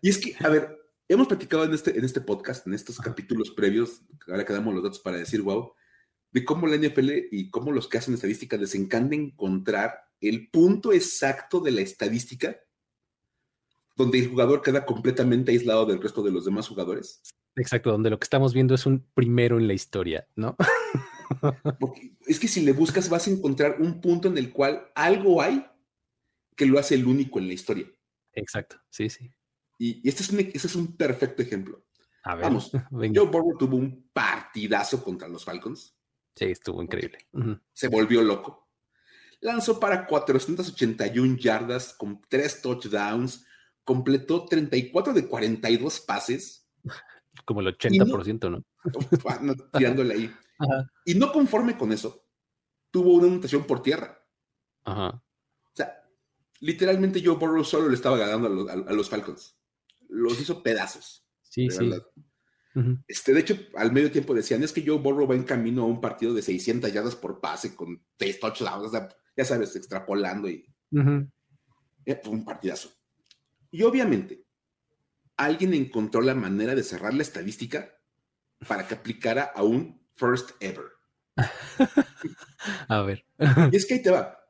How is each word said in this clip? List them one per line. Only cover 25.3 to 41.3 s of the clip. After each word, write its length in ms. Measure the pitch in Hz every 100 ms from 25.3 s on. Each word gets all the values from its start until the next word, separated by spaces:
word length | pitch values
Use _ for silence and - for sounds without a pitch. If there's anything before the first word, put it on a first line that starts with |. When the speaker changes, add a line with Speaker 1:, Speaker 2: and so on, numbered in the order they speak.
| 170
Speaker 1:
hay 240 | 151 269 - _ _ _ _ _ _ _ _ -
que 100 | 139
lo 140 | 139
hace 160 | 139 139
el 100 | 127
único 320 | 135 135 -
en 80 | 92
la 60 |
historia. 320 | 92 - 98 - _ _ _ _
Speaker 2:
Exacto, 440 | - 101 107 - - _
sí, 200 | - 107
sí. 220 | - 127 _ _ _ _ _
Speaker 1:
Y, 240 | 233 226
y 60 | -
este 140 | -
es 60 | 190
un, 80 | 202
este 280 | 190 151 175
es 80 | 175
un 220 | 165 -
perfecto 460 | 151 127 131 -
ejemplo. 420 | 120 101 95 - _ _ _ _
Speaker 2:
A 120 | - 85
ver, 80 | 170
Speaker 1:
Vamos, 260 | 247 -
Speaker 2:
<laughs> 200 | 135 -
venga. 300 | 127 110 107
Speaker 1:
Joe 80 | 196
Burrow 280 | 160 165 160
tuvo 180 | 131 131
un 320 | 135 131 _
partidazo 880 | - 107 104 - - 104 104 101 131
contra 240 | 104 90 85
los 180 | 85 -
Falcons. 500 | 87 110 143 - _ _ _ _ _
Speaker 2:
Sí, 100 | 101
estuvo 360 | 92 - 87
increíble. 380 | 85 85 - - _
Ujú. 260 | - 117 104 _
Speaker 1:
Se 140 | - 127
volvió 340 | 110 110 117
loco. 480 | 110 101 - - _ _ _ _ _ _ _ _
Lanzó 380 | 220 233 214 -
para 280 | 202 185 185
cuatrocientas 640 | 151 - 131 135 175 185
ochenta 360 | - 117 110 101
y 140 | 117
un 180 | 131